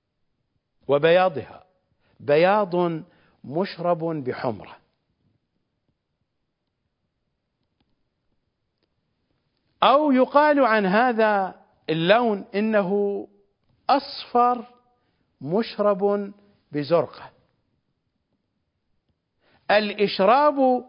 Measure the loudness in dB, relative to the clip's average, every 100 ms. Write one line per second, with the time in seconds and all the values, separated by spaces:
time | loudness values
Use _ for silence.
0 | _ _ _ _ _ _ _ _ -2 0
1 | 4 4 2 -2 -12 -18 _ _ _ _
2 | _ _ 0 2 4 2 -2 -2 -2 -4
3 | -10 _ _ _ -10 -6 -6 -6 -4 -4
4 | -4 -6 -8 -6 -8 -8 -14 -20 _ _
5 | _ _ _ _ _ _ _ _ _ _
6 | _ _ _ _ _ _ _ _ _ _
7 | _ _ _ _ _ _ _ _ _ _
8 | _ _ _ _ _ _ _ _ _ _
9 | _ _ _ _ _ _ _ _ 2 4
10 | 2 2 2 4 4 4 2 2 2 2
11 | 0 2 0 0 -4 -8 _ _ -6 0
12 | 2 2 2 -2 -6 -4 0 0 0 -2
13 | -2 -6 -10 _ _ _ _ _ -2 -2
14 | -2 -14 -4 0 2 0 -8 _ _ _
15 | _ _ _ -14 -4 -4 -4 -2 -2 0
16 | -2 -2 -6 -16 _ _ _ -8 0 0
17 | 0 -8 -20 _ _ _ _ _ _ _
18 | _ _ _ _ _ _ _ _ _ _
19 | _ _ _ _ _ _ 0 0 0 -2
20 | -2 0 2 4 2 2 0 0